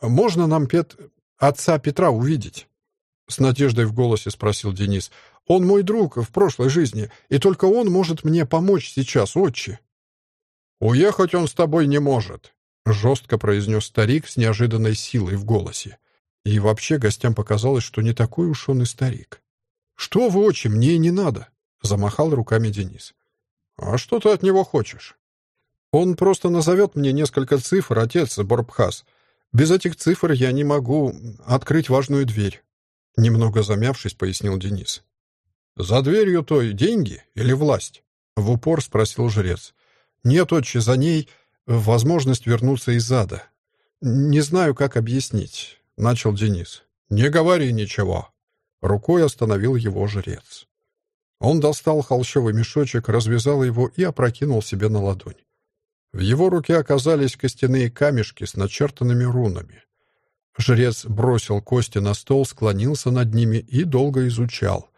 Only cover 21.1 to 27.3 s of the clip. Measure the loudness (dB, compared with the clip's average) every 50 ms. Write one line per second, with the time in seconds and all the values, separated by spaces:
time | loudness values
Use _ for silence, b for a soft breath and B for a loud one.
21.1 | 2 2 0 -2 -2 -4 -10 _ _ _ _ _ _ _ -4 -4 -2 0 0 -2
22.1 | 0 0 0 0 0 -2 0 0 0 0 0 0 -2 -4 -8 -8 -10 -18 -20 -20
23.1 | _ _ _ _ _ _ _ _ _ _ _ _ _ -10 -6 -4 -4 -4 -2 -2
24.1 | -4 2 2 2 2 4 2 2 4 2 2 2 -2 -2 -2 -2 -10 -20 -20 -20
25.1 | _ _ _ _ _ _ _ _ _ _ _ _ _ _ _ -2 0 0 2 2
26.1 | 0 2 2 2 2 2 0 0 0 2 2 2 4 2 2 2 0 -2 -2 0
27.1 | 0 0 -2 0